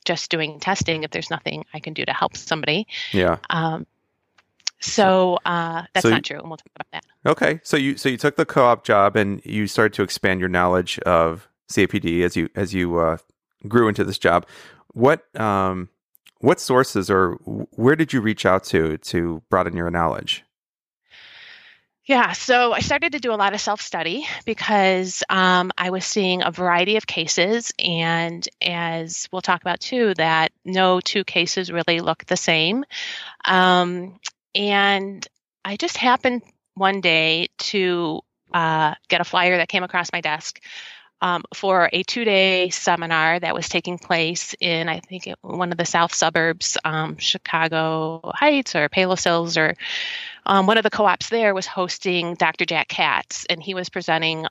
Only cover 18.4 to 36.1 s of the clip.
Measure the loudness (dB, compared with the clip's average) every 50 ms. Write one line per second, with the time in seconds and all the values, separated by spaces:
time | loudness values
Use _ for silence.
18.4 | 2 4 4 4 2 0 2 2 2 2 -2 -4 -8 -2 -2 0 0 0 -4 -6
19.4 | -4 _ 2 2 2 0 -2 -4 -4 -2 0 0 0 0 0 -4 -4 -6 -6 -6
20.4 | _ _ _ _ _ _ _ _ _ _ _ _ _ _ -20 -20 -20 -20 -20 -20
21.4 | -20 -20 -20 -20 -20 -20 -20 _ _ _ _ _ _ 2 4 4 4 2 0 -6
22.4 | 0 2 4 4 4 2 2 0 0 0 0 0 0 -2 -4 -4 -4 -2 0 2
23.4 | 0 0 0 -2 -4 -4 -4 -4 -6 -8 -6 -4 -4 -4 -4 -6 -6 -8 -12 -8
24.4 | -6 -6 -6 -4 -2 0 2 4 4 4 2 2 -2 -4 -4 -6 -4 0 2 4
25.4 | 4 4 4 4 2 0 -2 -4 -4 -2 -2 -4 -4 -2 -2 0 2 2 2 2
26.4 | 0 -2 -2 0 0 2 2 2 2 2 0 -2 -2 -4 -6 -4 -4 -2 0 0
27.4 | 2 2 0 -2 -4 -6 -8 -4 -4 -2 -2 -2 0 0 0 0 -2 -4 -6 -8
28.4 | -10 -10 -8 _ -6 -6 -4 -4 -4 -4 -4 -6 -6 -8 -8 -10 -10 -8 -8 -6
29.4 | -2 -2 -2 0 0 -6 -6 -6 -6 -6 -2 0 0 0 2 0 2 2 2 2
30.4 | 2 0 -2 _ _ -4 0 2 4 4 4 2 0 -2 -4 -2 -4 -2 -2 -2
31.4 | 0 0 -2 -4 -4 -4 -4 -4 0 0 0 0 0 -2 -4 -4 -2 -2 -2 0
32.4 | 2 2 2 2 2 2 0 -2 -4 -6 -10 -10 -10 -10 -10 -12 -14 -16 -18 _
33.4 | -2 2 4 6 6 6 6 4 2 0 -2 -6 -8 -10 -16 _ _ -16 -16 _
34.4 | _ _ _ -4 -2 0 2 2 4 2 2 0 -2 -6 -8 -12 -14 -18 _ _
35.4 | _ _ _ _ _ -8 -6 -4 -6 -6 -4 0 2 2